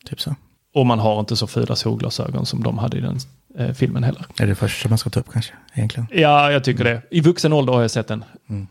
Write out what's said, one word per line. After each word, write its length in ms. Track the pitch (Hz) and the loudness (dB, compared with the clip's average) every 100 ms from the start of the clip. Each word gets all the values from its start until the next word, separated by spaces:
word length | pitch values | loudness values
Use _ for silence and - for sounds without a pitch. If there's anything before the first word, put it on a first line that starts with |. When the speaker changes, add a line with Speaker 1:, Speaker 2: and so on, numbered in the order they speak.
| - | -16
Speaker 1:
typ 160 | - | -10
så. 140 | - 143 _ _ _ | -8 -8 _ _ _
Speaker 2:
Och 120 | 147 123 | 2 2
man 140 | 113 | 4
har 200 | 110 107 | 2 0
inte 160 | 104 110 | -2 -2
så 120 | 104 | -2
fula 280 | 120 117 120 | -2 -2 -2
solglasögon 680 | 113 113 120 - - - - | -2 -2 -4 -4 -6 -4 -4
som 180 | 123 | -2
de 140 | 117 - | -2 -2
hade 200 | 127 - | -2 -2
i 40 | |
den, 160 | - 92 - _ _ - | -4 -6 -8 _ _ -6
eh, 160 | 123 | -6
filmen 300 | 131 131 127 | -2 -2 0
heller. 220 | 123 - 175 - | -2 -2 -10 -2
Speaker 1:
Är 80 | 104 | 0
det 80 | 98 | 0
första 340 | 101 - 107 | -2 -2 0
man 80 | 110 | 0
ska 120 | - | 0
ta 100 | - | -4
upp 120 | - | -4
kanske, 220 | 117 - - _ | -6 -6 -12 _
egentligen? 340 | 139 110 - 113 | -4 -4 -4 -4
Speaker 2:
Ja, 400 | 233 151 143 143 | 2 6 6 4
jag 120 | 143 | 2
tycker 200 | 135 120 | 0 2
det. 180 | 117 117 - | 0 0 0
I 100 | 180 | 2
vuxen 320 | 151 175 156 | 4 4 2
ålder 200 | 151 131 | 2 4
har 80 | 123 | 2
jag 100 | 113 | 2
sett 160 | 120 107 | 0 -4
den. 160 | 110 110 - - | -8 -8 -20 -10
Speaker 1:
Mm. 180 | 101 98 | -10 -10